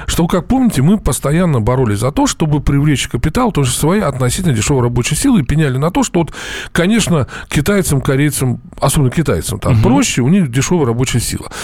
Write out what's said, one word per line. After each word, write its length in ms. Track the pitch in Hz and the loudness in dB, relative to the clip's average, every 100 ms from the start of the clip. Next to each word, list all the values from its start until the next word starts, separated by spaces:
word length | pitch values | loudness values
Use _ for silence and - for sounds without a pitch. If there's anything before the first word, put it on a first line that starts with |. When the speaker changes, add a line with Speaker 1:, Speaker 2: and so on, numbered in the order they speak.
| - | -4
Speaker 1:
что, 220 | - 165 | -2 0
как 200 | 185 - | 0 0
помните, 340 | 262 240 135 | 2 2 2
мы 160 | 143 214 | 2 2
постоянно 640 | 160 131 139 160 185 131 | 0 -2 0 0 2 0
боролись 380 | 107 127 120 101 | 0 0 0 0
за 120 | 123 | -2
то, 160 | 190 285 | 0 -2
чтобы 320 | - 156 147 | 0 0 0
привлечь 480 | - 139 151 135 - | 0 2 2 0 -2
капитал, 460 | 120 160 233 247 | -4 -2 0 0
тоже 180 | 143 131 | 0 0
свои 300 | - 147 208 | 0 0 0
относительно 520 | 165 131 123 - 180 | 0 -2 -2 0 0
дешевой 300 | 113 104 139 | 0 0 0
рабочей 320 | 120 120 - 151 | 0 0 -2 0
силы, 240 | 285 226 | 2 2
и 40 | |
пеняли 340 | 123 147 151 127 | 2 0 0 0
на 140 | 156 | -2
то, 120 | 277 | 0
что 160 | 247 175 | 0 -2
вот, 140 | 156 - - - - | -2 -6 -12 -12 -4
конечно, 540 | - 175 226 - 165 117 - - | 0 2 2 2 0 -2 -8 -6
китайцам, 540 | - 147 202 170 139 | -2 0 0 2 0
корейцам, 580 | 123 135 147 - 131 113 - - | 0 2 0 0 -2 -4 -8 -4
особенно 300 | 143 160 131 | 0 2 2
китайцам, 480 | 170 147 87 - 101 | 0 0 -2 -2 -4
там 140 | - | 0
Speaker 2:
Мгм. 100 | 113 | 2
Speaker 1:
проще, 380 | 185 269 240 - | 4 2 2 0
у 60 | 123 | 2
них 240 | 196 147 | 2 2
дешевая 360 | 123 - 180 131 | 0 0 2 2
рабочая 340 | 117 131 123 | 0 0 -2
сила. 280 | - - - - | -2 -6 -8 -12